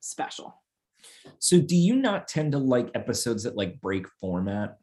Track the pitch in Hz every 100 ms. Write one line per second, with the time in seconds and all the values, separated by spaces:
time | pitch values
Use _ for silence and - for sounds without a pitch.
0 | - - 135 - - - _ _ _ _
1 | - - - - - 180 151 175 180 262
2 | 247 196 - 156 151 143 131 123 117 113
3 | 113 110 123 110 110 104 92 - 95 98
4 | 92 - 95 90 98 104 101 -